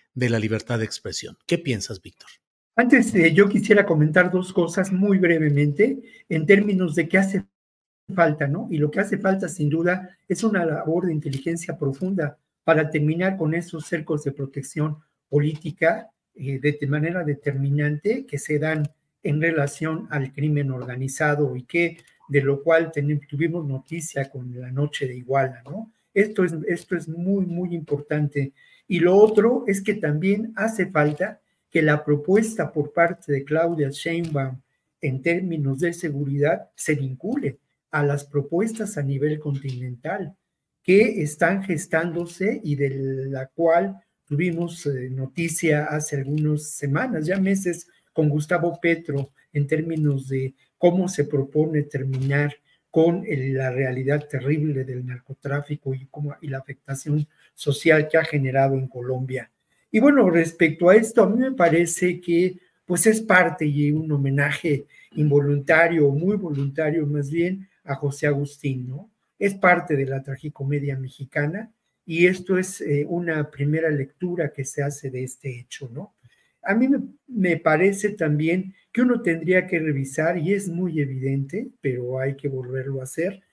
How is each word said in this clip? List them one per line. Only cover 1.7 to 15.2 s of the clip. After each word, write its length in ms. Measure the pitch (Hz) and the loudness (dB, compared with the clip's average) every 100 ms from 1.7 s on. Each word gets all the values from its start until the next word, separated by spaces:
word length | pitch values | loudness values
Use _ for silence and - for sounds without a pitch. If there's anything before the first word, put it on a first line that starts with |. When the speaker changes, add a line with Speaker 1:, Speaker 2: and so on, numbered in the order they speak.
| 107 - 101 | -4 -4 -12
Speaker 1:
Víctor? 280 | - - - - _ _ _ - | -16 -20 -20 -20 _ _ _ 0
Speaker 2:
Antes, 360 | 247 254 - 202 | 6 6 6 4
eh, 180 | 165 | 6
yo 160 | 165 196 | 8 6
quisiera 360 | 190 - 208 196 | 4 4 4 6
comentar 460 | 156 151 180 180 | 4 4 4 4
dos 220 | 180 180 | 2 0
cosas 380 | - 165 196 190 | 0 2 0 0
muy 260 | 185 202 190 | 2 4 4
brevemente 840 | 175 165 156 143 147 143 240 269 - - - | 4 4 4 4 2 4 2 0 -10 -18 -6
en 160 | 165 151 | 0 6
términos 500 | 196 208 185 175 160 | 6 4 0 0 0
de 120 | 151 | 2
qué 100 | 190 | 2
hace 280 | 196 190 - _ _ _ _ _ - 190 | 2 -2 -6 _ _ _ _ _ -4 2
falta, 320 | 160 147 143 | 2 2 -2
¿no? 200 | 170 - | -2 -4
Y 60 | 156 | -2
lo 120 | 147 | 0
que 120 | 170 | 0
hace 160 | 202 - | -2 0
falta, 300 | 190 190 165 | 0 0 -2
sin 220 | - 147 | -2 -2
duda, 480 | 160 175 185 - _ - | 0 0 -2 -6 _ -6
es 160 | 185 | -2
una 220 | 220 196 165 | 0 0 0
labor 400 | 156 156 175 180 | -2 -2 -2 0
de 80 | |
inteligencia 640 | 151 151 131 165 165 - 151 | -2 -4 -6 -6 -6 -6 -4
profunda 600 | 139 135 185 190 143 - _ _ | -4 -4 -4 -2 -4 -6 _ _
para 260 | - 160 151 | 2 4 2
terminar 460 | 156 151 165 190 190 | 2 2 2 0 0
con 180 | 156 | 0
esos 320 | 170 170 160 - | -2 -4 -10 -6
cercos 380 | 165 151 151 | -6 -2 -4
de 80 | 143 | -4
protección 680 | 135 135 139 135 156 151 151 _ _ | -6 -8 -8 -8 -4 -4 -6 _ _